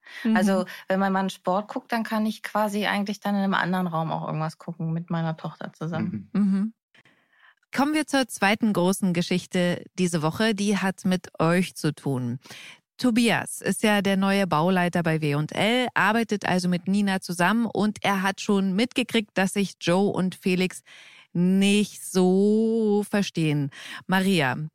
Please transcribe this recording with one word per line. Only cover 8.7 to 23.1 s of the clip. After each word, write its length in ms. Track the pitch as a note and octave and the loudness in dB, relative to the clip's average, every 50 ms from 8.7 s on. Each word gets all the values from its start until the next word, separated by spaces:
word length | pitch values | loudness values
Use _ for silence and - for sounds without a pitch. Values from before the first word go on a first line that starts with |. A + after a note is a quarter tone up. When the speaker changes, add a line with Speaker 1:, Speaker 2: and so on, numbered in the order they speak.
| G3 | 2
Speaker 1:
großen 400 | F3+ F3 F#3 G3 - G3+ F3+ E3+ | 2 2 2 0 0 0 0 0
Geschichte 720 | E3+ E3+ - F#3 F3+ - - - F#3 F3 F3 E3+ - - - - - | 0 0 0 -2 -4 -4 -4 -2 -2 0 0 -2 -4 -8 -10 -4 -2
diese 240 | F#3 F3 F3 D#3+ D3 | -2 0 0 0 -2
Woche. 320 | D#3+ D#3+ - A3 A3+ A3 | -2 0 0 0 0 0
Die 240 | F#3+ G3+ G#3 G3+ F#3 | 0 0 0 0 0
hat 260 | F#3 F#3+ F3+ - - | -2 -4 -4 -2 -2
mit 220 | F#3+ F#3 F3+ - - _ - | -2 -2 -2 -4 -8 _ -2
euch 360 | D#3+ D#3+ F3 F3+ F3+ - - | 0 2 2 2 0 -2 -4
zu 180 | - - D#3 C#3+ | -4 -4 -4 -4
tun. 460 | - - C#3+ C3+ B2+ B2+ A#2+ B2 C3+ _ - - - - - - _ _ _ _ | -2 -4 -4 -2 -2 -2 -4 -6 -8 _ -16 -20 -20 -20 -20 -20 _ _ _ _
Tobias 640 | - - B3 A3 A#3+ A#3+ A3+ E3+ B2+ - - - - | -2 0 2 2 4 4 4 2 0 -2 -6 -10 -6
ist 220 | - - G3 - - | -2 -2 -2 0 2
ja 180 | G#3+ G#3 G3+ | 2 2 2
der 160 | F#3+ G3 G3 | 2 2 2
neue 300 | F#3+ G3 G3 G3 G3+ G3 | 2 2 2 2 2 2
Bauleiter 560 | F3 D#3 D3+ D#3+ F#3 F#3+ F3+ F3 F3 - F3 E3 | 2 2 2 2 2 2 2 2 0 0 0 0
bei 180 | E3 D#3+ D#3 | 0 0 0
W 140 | D#3 D3 C#3+ | 0 0 0
und 160 | D3 D#3 - | 0 -2 -2
L, 360 | - - F#3 G#3+ A#3+ B3+ B3 A3+ - | -2 0 0 2 2 0 0 0 0
arbeitet 520 | - F3 G3 A3 A#3 A#3 - G#3+ G3 - | 2 2 2 2 0 0 -2 -4 -2 0
also 200 | - F3+ F3+ F3+ | 0 0 0 0
mit 200 | F3+ F3+ F3 - | 0 -2 -2 -2
Nina 340 | F#3+ G3 G#3 G3+ G3 F#3+ F#3+ | -2 0 0 0 0 -2 -4
zusammen 460 | - - F3 F3 F3 F3+ G#3+ A#3 A#3 | -4 -6 -2 0 2 2 2 2 0
und 360 | G#3 - - G3+ G#3+ G#3 - - | -2 -2 0 0 0 -2 -2 -2
er 200 | F#3+ G3+ F#3+ F#3+ | 0 0 0 0
hat 180 | G3 G3 - | -2 -2 -2
schon 340 | - - G#3 G3 F#3+ G3 F3+ | 0 0 2 2 2 0 0
mitgekriegt, 640 | G3 B3 B3+ - - A#3+ - - A3+ G#3+ _ - | 0 0 0 0 -2 -2 0 0 -2 -2 _ -2
dass 160 | F#3 F#3+ F#3+ - | 0 0 0 0
sich 220 | G3+ G3 - - - | -2 -2 -2 -4 -4
Joe 320 | - E3+ E3+ F#3 G3+ G3 | 0 2 2 2 2 0
und 220 | - - F#3 F#3 - | 0 0 -2 -4 -4
Felix 480 | - - G3 F3+ F3+ F#3 F#3 - - _ - - - - - - - - _ | -2 -2 0 2 2 0 -2 -2 -8 _ -20 -20 -20 -20 -20 -20 -20 -14 _
nicht 720 | - E3+ F3 F3+ F#3+ G3 G3 G3+ G3+ G#3 G#3 - - - - | -2 2 2 4 4 4 4 4 4 4 2 0 -4 -14 -10
so 1040 | - - F#3 F#3 F3+ F#3 F#3+ G3+ G#3 G#3+ A3 A3+ A3 A3+ A3+ A3 G#3+ G3+ G#3 G#3 | -2 2 2 4 4 4 4 4 4 4 4 2 2 2 2 2 2 2 0 0
verstehen. 640 | - | 0